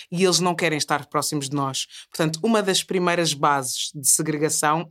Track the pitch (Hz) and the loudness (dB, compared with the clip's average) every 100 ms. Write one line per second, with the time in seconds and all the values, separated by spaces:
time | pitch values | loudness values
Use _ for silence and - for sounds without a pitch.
0 | - 175 185 165 180 170 170 151 - 147 | -8 0 2 4 2 0 0 0 -2 -2
1 | 135 151 139 151 135 143 135 135 - - | -2 -4 -2 -4 -2 -2 -2 -4 -8 -12
2 | - - 156 160 226 220 196 185 - 190 | -12 -2 -2 0 2 2 2 0 0 0
3 | 180 175 165 139 151 139 127 - - 151 | 0 2 0 2 2 2 -2 -6 -6 -2
4 | 135 - 156 151 151 - 151 160 165 | 0 2 0 0 0 0 2 0 0